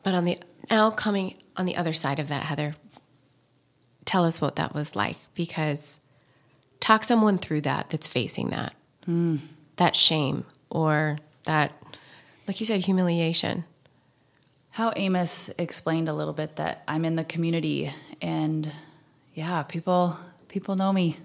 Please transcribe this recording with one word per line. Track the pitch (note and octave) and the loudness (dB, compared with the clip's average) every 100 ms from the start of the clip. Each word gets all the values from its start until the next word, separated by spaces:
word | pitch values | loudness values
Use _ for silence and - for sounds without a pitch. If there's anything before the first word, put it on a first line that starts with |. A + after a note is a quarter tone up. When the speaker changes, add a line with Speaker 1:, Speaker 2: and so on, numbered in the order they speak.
Speaker 1:
But | G3 | 0
on | F3+ | 0
the, | F3 - - - - | 0 -2 -8 -20 0
now | A3 A3 | 4 4
coming | A3 G#3+ G3+ F#3 - _ - | 2 0 0 -4 -10 _ -4
on | F#3 | -4
the | - | -2
other | E3 | 2
side | D#3+ C#3 C#3+ | 2 2 -2
of | C#3+ | -4
that, | C#3 | -4
Heather, | D3+ D3 D3 D#3 - - - _ _ _ _ _ _ _ _ _ - | -4 -4 -4 -8 -18 -20 -20 _ _ _ _ _ _ _ _ _ -2
tell | F#3+ | 2
us | E3+ - | 4 2
what | C#3+ - | 0 -2
that | - | -4
was | D3 D3 - | -4 -4 -2
like, | G#2 - - | -4 -6 -12
because | - E3+ - D#3 D3 - - _ _ _ _ _ _ _ _ | -8 -6 -2 -2 0 -2 -4 _ _ _ _ _ _ _ _
talk | - A3 | 2 6
someone | A3 A#3 G#3+ F#3+ | 6 6 4 2
through | - D3+ | 0 -2
that | D3 C#3 - | 0 -2 -4
that's | D#3 - | -2 0
facing | - - - - | 0 -2 -2 -2
that, | - - - _ _ - | -4 -6 -10 _ _ -2
Speaker 2:
Mm. | E3+ E3+ D3+ - - - - | 0 2 0 -6 -20 -20 2
Speaker 1:
that | F3 | 2
shame | - - D#3+ C#3 D3 - _ _ | 6 4 4 0 -2 -8 _ _
or | - D#3 D3+ D3+ D3 - _ | 0 2 2 0 -4 -10 _
that, | - D#3 C#3+ - - - - - - - - | 0 2 2 -2 -20 -20 -20 -20 -20 -12 -8
like | F#3+ | -2
you | A3 | 0
said, | G#3 | 2
humiliation. | F#3 F#3 F3 E3+ E3 E3+ - - E3 _ _ _ _ _ _ _ _ _ _ | 2 2 2 2 2 2 0 -4 -8 _ _ _ _ _ _ _ _ _ _
Speaker 2:
How | - A3+ - | -2 -2 0
Amos | G3 F#3 E3+ - - - | 0 0 0 0 -2 -6
explained | E3+ - - D#3+ D#3+ | -4 -4 -2 -2 -2
a | |
little | D3+ D3+ | -2 -4
bit | D3+ D#3 - | -4 -8 -4
that | D#3 - - | -6 -6 -4
I'm | D#3 | -2
in | D#3+ E3 | -2 -2
the | |
community | D#3+ E3+ E3 E3 D#3 C#3+ D3 - - - | -4 -2 -2 0 -2 -4 -6 -10 -18 -10
and, | E3+ D#3+ D#3 D#3 D#3 - - - _ _ _ | -6 -4 -2 -2 -6 -10 -20 -20 _ _ _
yeah, | - D#3+ F3 | -10 -4 -4
people, | C#3+ E3+ F#3 F3+ F3+ D#3+ - - - | -4 -6 0 2 2 -2 -14 -20 -10
people | G3 G3 F#3+ | -10 -4 -2
know | F#3+ | 0
me | F#3+ E3+ D3+ | 2 0 -2